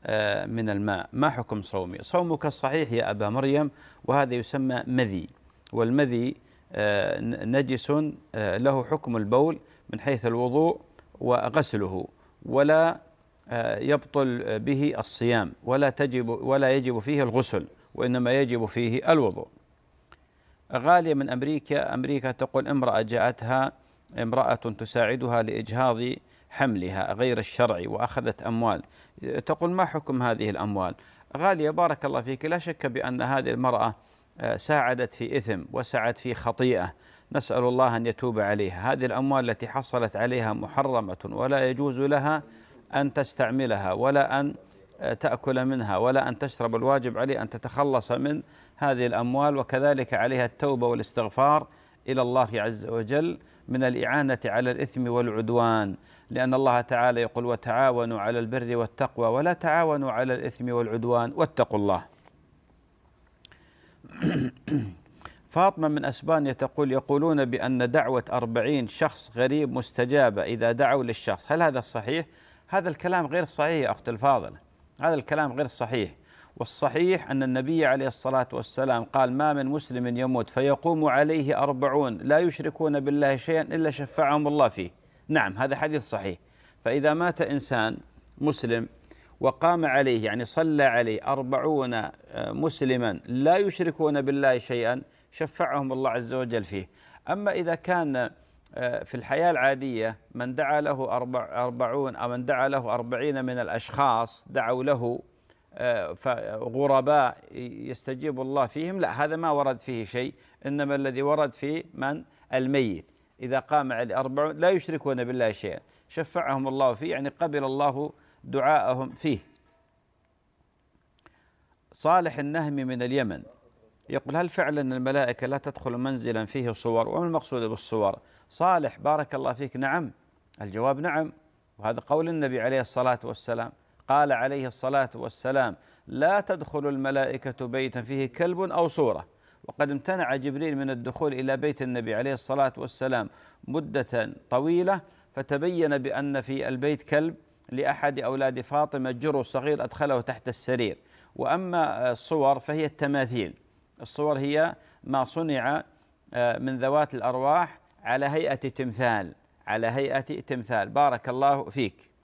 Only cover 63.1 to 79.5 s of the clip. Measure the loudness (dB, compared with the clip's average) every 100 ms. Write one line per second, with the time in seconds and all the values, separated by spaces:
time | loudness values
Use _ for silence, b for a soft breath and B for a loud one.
63.1 | _ _ _ -20 b b b b b -20
64.1 | -4 -2 0 -2 -6 -2 -2 -2 -8 -20
65.1 | B B B _ 4 4 4 0 0 -2
66.1 | -4 2 2 2 -2 -2 0 0 0 2
67.1 | 2 4 2 2 0 0 0 2 2 2
68.1 | 0 0 -2 0 0 2 0 -2 0 -2
69.1 | -2 -8 0 2 2 0 -2 -4 -2 2
70.1 | 6 4 4 -2 0 0 4 4 4 0
71.1 | -4 -4 -4 -2 2 2 2 -4 -6 -4
72.1 | -4 -4 b b b _ -2 -2 -4 -2
73.1 | 0 0 -2 -2 0 0 2 0 -2 -6
74.1 | 0 2 2 0 -12 _ _ _ -4 0
75.1 | 0 0 0 0 -2 -4 -4 -2 -2 -2
76.1 | -6 b b b -10 -10 -2 0 2 2
77.1 | 2 0 -2 0 0 0 2 4 4 0
78.1 | -4 -2 0 0 -4 -6 -2 0 0 0
79.1 | 2 2 2 2